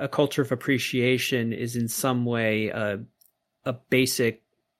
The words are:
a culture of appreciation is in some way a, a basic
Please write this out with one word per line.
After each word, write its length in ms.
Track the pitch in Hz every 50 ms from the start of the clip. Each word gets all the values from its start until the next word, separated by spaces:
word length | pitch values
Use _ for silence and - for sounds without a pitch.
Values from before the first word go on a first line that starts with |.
| 143
a 40 | 135
culture 340 | - - 147 147 - -
of 120 | 139 117 131
appreciation 960 | 113 - - 135 120 - - - 127 120 127 131 120 - - 135 123 113 117
is 240 | 113 - 117 113 117
in 140 | 120 117 110
some 340 | - - - 131 127 123 120
way 460 | 120 120 113 113 110 107 110 110 104
a, 320 | - 113 107 104 101 101 117 - _ _ _ _ _ _ _ _ _ _ -
a 80 | 135 123
basic 680 | 117 _ - - 127 131 127 - - 123 113 113 - _ _ _ _ _ _ _